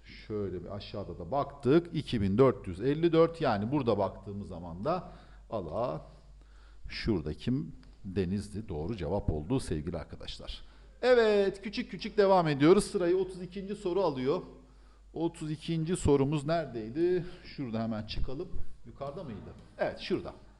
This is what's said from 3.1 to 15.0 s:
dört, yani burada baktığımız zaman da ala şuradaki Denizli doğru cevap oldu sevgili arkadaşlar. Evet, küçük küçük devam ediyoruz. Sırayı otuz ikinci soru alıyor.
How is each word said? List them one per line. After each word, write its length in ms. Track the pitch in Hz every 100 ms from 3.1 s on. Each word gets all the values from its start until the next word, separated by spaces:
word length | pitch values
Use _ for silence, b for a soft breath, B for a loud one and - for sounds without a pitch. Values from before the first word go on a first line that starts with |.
dört, 280 | 160 165 165
yani 320 | 147 104 107
burada 260 | 147 117 101
baktığımız 500 | 95 - 104 101 92
zaman 360 | 87 85 85
da 280 | 120 180 B B B B -
ala 560 | 110 82 90 127 156 - b b b b b b b -
şuradaki 640 | - - 95 76 76 - 131 165 - - -
Denizli 640 | 98 92 87 101 98 95 -
doğru 280 | 76 82 110
cevap 340 | 76 101 -
oldu 300 | 78 78 131
sevgili 380 | - 78 76 82
arkadaşlar. 720 | 71 - - - - - b b b b
Evet, 600 | 240 247 220 208 196 190
küçük 280 | 226 254 -
küçük 260 | 180 220 214
devam 300 | 196 190 160
ediyoruz. 360 | 139 147 202
Sırayı 320 | 196 202 175 190
otuz 260 | 185 175
ikinci 320 | 180 202 190
soru 280 | 202 185 175
alıyor. 400 | 180 131 127 180 - - b b b b